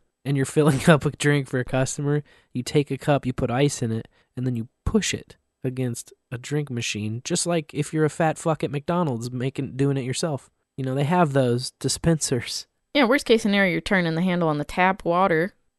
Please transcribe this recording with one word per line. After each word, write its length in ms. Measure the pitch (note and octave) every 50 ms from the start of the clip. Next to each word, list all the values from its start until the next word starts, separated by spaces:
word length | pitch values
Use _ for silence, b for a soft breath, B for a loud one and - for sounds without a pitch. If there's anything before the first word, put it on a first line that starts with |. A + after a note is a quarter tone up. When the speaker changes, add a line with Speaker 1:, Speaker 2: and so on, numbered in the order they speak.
| _ _ _ _ -
Speaker 1:
and 120 | C3 C#3+
you're 100 | C#3 C3
filling 340 | - - D#3 D3 D#3+ C#3 B2+ -
<laughs> 40 | F3
up 140 | D#3+ C#3 -
a 60 | D3+
drink 380 | - - - D3 D3 C#3+ C3+ -
for 120 | - B2+
a 40 | B2
customer, 580 | - - C3 C3+ - - - C#3+ C#3+ D3 D3 - b b b b b b
you 100 | B2 B2+
take 280 | - - D3+ C#3 -
a 80 | C#3 C3
cup, 280 | - - C#3+ C3+ -
you 60 | B2+ -
put 180 | - C3 A2+
ice 320 | A#2 C3 C#3+ C#3+ - - B2+
in 100 | A2+ A2+
it, 160 | A2+ - - _ _ _ _ _
and 100 | - B2
then 100 | B2+ B2
you 120 | A2+ A2+ - _ _ -
push 280 | - - G#3+ F3+ - -
it 220 | - - - - _ _ _ _ _ -
against 500 | C3 B2+ B2+ B2+ B2 A#2 - - - - _ _ - B2+
a 60 | A#2+
drink 320 | B2 - C#3+ D3+ D3 C#3
machine, 500 | B2 A#2 A2+ - - G#2 G#2+ G#2+ A2 A#2 -
just 220 | - F3 F3 -
like 260 | E3+ F3 E3+ D#3 - -
if 180 | C#3+ D3 - -
you're 120 | D#3 D#3
a 60 | D3
fat 280 | - - - D#3 D3+ -
fuck 260 | - E3 D#3 - -
at 60 | C#3
McDonald's 600 | C3 D3 C#3 - E3+ F3 F3 D3 B2 A2+ A#2 A#2+
making, 460 | B2 B2 B2 C3+ - - C#3 - -
doing 200 | C3 C#3 C#3 C#3
it 80 | C#3 A#2+
yourself. 460 | B2+ B2+ - - E3 D3 B2 - _ _ _ _ _ _
You 80 | - C3
know, 100 | C3 C3
they 100 | C#3 D3
have 280 | C3+ F3+ F3+ F3 D3 C#3
those 400 | C#3+ C3 B2 A#2+ B2 B2+ - - -
dispensers. 880 | - C3+ - - - E3+ E3 D3+ - - C3+ A#2+ - - - - - _ _ _ _ _ -
Speaker 2:
Yeah, 100 | C#4+ C4
worst 220 | G#3 C4 C#4+ -
case 160 | - A3+ A3+ -
scenario, 300 | G#3+ G3+ G3+ G3 F#3 E3
you're 80 | E3
turning 340 | - - G#3 F#3 E3+ E3 D#3+
the 80 | D#3+ F3+
handle 260 | F#3 F3+ F3 E3+ D#3+
on 100 | D3+ D3
the 60 | D3
tap 400 | - - F#3 F3+ F#3 F#3+ - -
water, 500 | E3+ E3+ F3+ F#3+ G3 E3+ D#3 E3+ G3+ - _ _ _ _